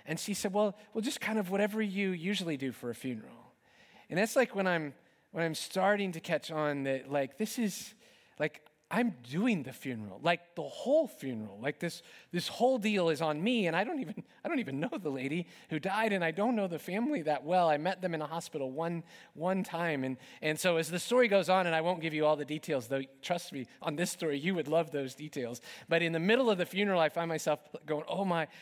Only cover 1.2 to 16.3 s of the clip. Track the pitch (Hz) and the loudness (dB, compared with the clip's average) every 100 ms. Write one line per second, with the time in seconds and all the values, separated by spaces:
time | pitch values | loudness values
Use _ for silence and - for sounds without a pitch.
1.2 | 202 220 180 196 208 214 208 190 196 180 | -2 -2 0 0 0 0 -2 0 -2 -2
2.2 | 175 196 170 143 135 113 120 113 131 113 | -2 -2 -2 -2 -4 -4 -8 -6 -6 -6
3.2 | - - - _ _ _ - - - 165 | -10 -20 -20 _ _ _ -20 -20 -4 0
4.2 | 220 277 240 196 190 170 151 - _ _ | 2 4 2 2 2 2 0 -8 _ _
5.2 | _ - 165 156 - 190 190 208 196 165 | _ -2 -2 -2 -4 2 4 4 0 -4
6.2 | - 156 - 156 151 143 135 135 127 143 | -2 -2 -2 -2 0 0 -2 -2 -2 -2
7.2 | 135 - 220 - 214 - - - - - | -2 -4 -4 -2 -2 -2 -12 -18 -20 -20
8.2 | _ - 151 - - _ _ 196 240 139 | _ -6 -6 -6 -20 _ _ -2 -2 -4
9.2 | 120 151 247 190 131 - 135 117 104 98 | -6 -2 0 0 -2 -8 -8 -8 -8 -2
10.2 | 151 175 - - 143 - 226 302 285 - | 0 0 -2 -10 -10 -6 2 4 2 -4
11.2 | 135 113 107 101 131 151 170 - - - | -8 -6 -8 -6 -6 -4 -6 -8 -14 -20
12.2 | - 175 - - 247 262 208 208 165 143 | -8 -6 -6 0 2 2 2 2 2 2
13.2 | 160 151 202 240 175 165 214 311 247 - | 0 0 2 2 2 2 0 -2 -6 -8
14.2 | - _ - 311 - 135 247 302 165 135 | -14 _ -4 -4 -2 -4 -4 -4 -4 -4
15.2 | 135 165 170 - - 156 190 202 220 196 | -4 -4 -6 -12 -8 -4 -2 0 2 2
16.2 | 165 | 0